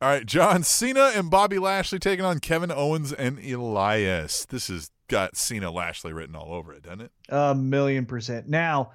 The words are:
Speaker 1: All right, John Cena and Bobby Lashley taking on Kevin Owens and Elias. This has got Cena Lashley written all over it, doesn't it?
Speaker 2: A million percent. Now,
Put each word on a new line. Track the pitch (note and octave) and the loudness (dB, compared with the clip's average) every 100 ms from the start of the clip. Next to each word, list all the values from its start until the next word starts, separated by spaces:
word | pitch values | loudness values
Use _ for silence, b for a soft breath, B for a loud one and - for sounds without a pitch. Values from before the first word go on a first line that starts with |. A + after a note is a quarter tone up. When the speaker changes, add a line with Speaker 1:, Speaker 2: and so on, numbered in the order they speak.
Speaker 1:
All | C3 | 2
right, | C#3+ A2 | 2 2
John | D#3+ G#3 F3+ | 4 6 4
Cena | D#3+ - B3 C4 C4+ G#3+ | 2 0 2 4 4 4
and | E3 | 4
Bobby | G3 G#3 G3 | 4 4 2
Lashley | F#3+ G3 - F#3 | 0 0 -2 -2
taking | G3 F#3 F#3 | 0 0 0
on | D#3+ | -2
Kevin | - E3 F3 | 0 0 0
Owens | C#3+ D3 D#3+ C#3 | 0 0 0 -4
and | D3 B2+ A#2+ | -4 -4 -4
Elias. | C3+ B2 A#2+ G#2 G2+ G#2+ F#2+ F2 D#2 - - | -6 -6 -2 2 2 2 2 0 -2 -6 -6
This | B2+ - | -8 -6
has | F2 D#2 _ - | -8 -10 _ -2
got | A2 F#2 - | 0 0 -2
Cena | - A2 F2+ | -6 -4 -6
Lashley | F2 E2+ - E2+ | -4 -6 -8 -10
written | D#2+ D2 D#2+ | -10 -12 -14
all | D#2+ | -10
over | F2 D#2+ | -10 -12
it, | C#2+ | -18
doesn't | D#2+ F#2+ | -18 -16
it? | A#2+ _ - | -18 _ -6
Speaker 2:
A | C#3+ C#3+ C3+ | 0 2 0
million | C3 C#3 C#3 C3+ A#2+ | 0 0 0 0 -4
percent. | B2 A#2 A#2 B2 | -6 -8 -8 -4
Now, | D#3 E3 C#3+ B2 | -2 0 0 -2